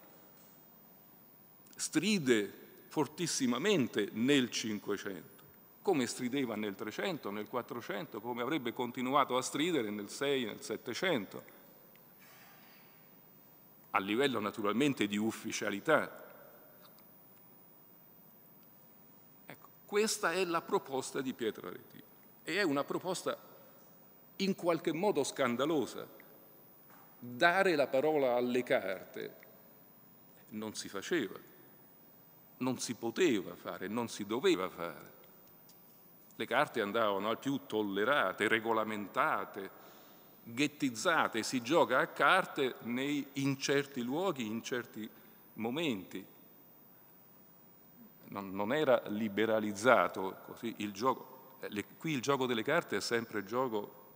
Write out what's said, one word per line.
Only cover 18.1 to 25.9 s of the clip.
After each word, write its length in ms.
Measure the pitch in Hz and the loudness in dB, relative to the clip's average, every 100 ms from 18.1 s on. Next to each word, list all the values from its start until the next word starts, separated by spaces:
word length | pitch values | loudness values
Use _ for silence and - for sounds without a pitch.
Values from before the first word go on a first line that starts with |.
| - - - - - - - - - - - - - - | -20 -20 -20 -20 -20 -20 -20 -20 -20 -20 -20 -20 -20 -18
Ecco, 220 | - - - | -18 -20 -20
questa 480 | - 208 214 - 175 | -2 2 2 2 2
è 120 | 180 | 2
la 180 | 185 165 | 2 0
proposta 580 | - 190 - 131 - 147 | 2 -2 0 -4 -2 -4
di 120 | 131 | -4
Pietro 340 | - 110 - - | -2 -2 -4 -8
Aretino 360 | - - - - - - - | -12 -16 -20 -20 -20 -20 -12
e 140 | - 175 | -4 0
è 40 | |
una 220 | 190 143 | 2 0
proposta 520 | 139 175 175 175 135 117 - - - - - - - - - - | 0 -2 -4 -4 -4 -6 -10 -20 -20 -20 -20 -20 -20 -20 -12 -2
in 180 | 196 | 0
qualche 380 | - 175 160 170 | 0 2 2 0
modo 320 | 151 202 156 | 0 2 2
scandalosa. 840 | 131 - 127 120 147 160 101 | 0 2 2 2 2 2 0